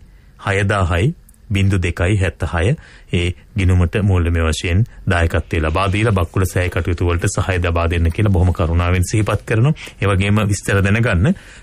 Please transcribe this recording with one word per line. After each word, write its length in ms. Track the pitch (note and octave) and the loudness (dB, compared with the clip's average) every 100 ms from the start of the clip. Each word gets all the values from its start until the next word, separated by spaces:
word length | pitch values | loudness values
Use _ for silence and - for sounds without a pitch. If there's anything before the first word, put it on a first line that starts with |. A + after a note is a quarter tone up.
| - - - - | -4 -20 -20 -10
හයදාහයි, 800 | - G2 G2+ G#2 E2+ F2 B2+ F3 - - - | -4 -2 0 0 0 0 0 -2 -14 -20 -6
බිංදු 320 | G2 G2 F#2+ | 0 2 0
දෙකයි 360 | F2+ - F2+ G#2 | -2 -2 0 0
හැත්තහය. 580 | F#2 - D#2+ E2+ A#2 D3+ - - - | -2 -4 -6 -2 0 -2 -6 -20 -6
ඒ 180 | F2 F2 - - | -4 -2 -6 -8
ගිණුමට 440 | G#2 F#2 F2+ F2 A2 | -2 2 2 2 0
මූල්‍යමය 420 | G2+ F#2 E2 E2+ | 0 2 0 0
වශයෙන් 420 | D#2+ D#2 F2+ F#2+ A#2 - | 0 -2 0 0 0 -2
දායකත්වය 560 | - F2 E2+ E2+ - E2 | -2 0 0 -2 -2 -2
ලබා 280 | D#2 F2 G2 | -2 0 0
දීලා 240 | G#2 A#2 | 0 0
බක්කුල 300 | F#2+ E2 G2+ F#2 | 0 -2 -2 -2
සෑය 240 | F#2+ F2+ | -2 -2
කටයුතු 360 | F#2 F2 E2+ F2 | -2 -2 -2 0
වලට 200 | E2 G#2+ | 0 -2
සහාය 300 | - - F2+ | -2 -2 -2
ලබා 280 | E2+ E2+ E2 | -2 0 0
දෙන්න 240 | F2 E2+ | 0 0
කියලා 200 | - G#2+ | 0 0
බොහොම 220 | F#2 F2+ | 2 2
කරුණාවෙන් 500 | E2 D#2+ E2+ F2 F2+ | 0 0 0 2 0
සිහිපත් 380 | F2 G#2+ G2+ G#2+ | 0 0 0 -2
කරනවා. 300 | - A2 C3+ D#3+ - - | -2 0 2 0 -6 -4
ඒ 120 | G2 | 0
වගේම 300 | F#2+ G2+ G#2+ | 0 2 0
විස්තර 380 | G2+ G2+ - G2+ | 0 -2 0 0
දැනගන්න 520 | F#2+ G#2+ A#2 F2 B2+ G3 - - | 2 2 2 2 2 0 -6 -20